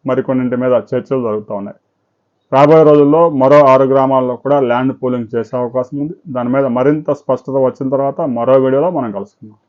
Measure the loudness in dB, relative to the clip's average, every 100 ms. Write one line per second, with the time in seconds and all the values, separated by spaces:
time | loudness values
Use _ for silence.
0 | -2 -4 -2 -2 -2 -2 0 0 0 -6
1 | -4 -4 -2 -6 -6 -10 -10 -16 _ _
2 | _ _ _ _ _ 2 4 6 6 6
3 | 4 4 2 2 4 6 6 4 4 2
4 | 2 0 -2 -6 -2 0 0 0 -2 -4
5 | -6 -6 -6 -8 -6 -6 -4 -6 -6 -8
6 | -10 -10 -10 -6 -2 -2 0 0 0 -2
7 | -4 -6 -4 -6 -4 -2 -2 -2 -6 -4
8 | -4 -4 -6 -4 2 2 2 0 -2 -4
9 | -8 -10 -14 _ -20 _